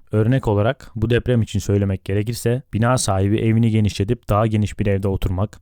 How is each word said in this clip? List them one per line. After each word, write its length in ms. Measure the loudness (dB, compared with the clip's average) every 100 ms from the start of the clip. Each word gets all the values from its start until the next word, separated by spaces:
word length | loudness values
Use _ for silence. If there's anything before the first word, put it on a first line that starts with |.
| -4
Örnek 360 | 0 2 2 2
olarak 440 | 0 0 -2 -8 -4
bu 140 | 0
deprem 320 | 0 0 0
için 180 | 0 -2
söylemek 460 | 0 0 0 -2 -4
gerekirse 560 | -4 -4 -4 -2 -4 -4
bina 240 | -2 0 0
sahibi 400 | 0 0 0 0
evini 340 | 2 2 2
genişletip 580 | 2 2 0 -2 -4 -2
daha 180 | 0 2
geniş 320 | 0 -2 -2
bir 80 | -2
evde 200 | 0 0
oturmak 520 | -2 -2 -2 -4 -6